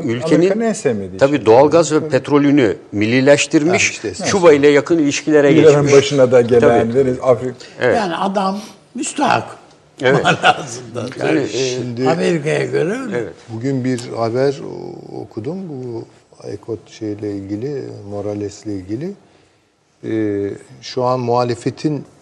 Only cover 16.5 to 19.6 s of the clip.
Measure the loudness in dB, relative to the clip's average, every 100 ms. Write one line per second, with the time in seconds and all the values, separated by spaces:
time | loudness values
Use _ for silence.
16.5 | -14 -10 -12 -12 -12 -10 -8 -8 -8 -8
17.5 | -8 -6 -8 -10 -14 -12 -8 -8 -6 -8
18.5 | -10 -10 -10 -8 -8 -8 -12 _ _ _
19.5 | _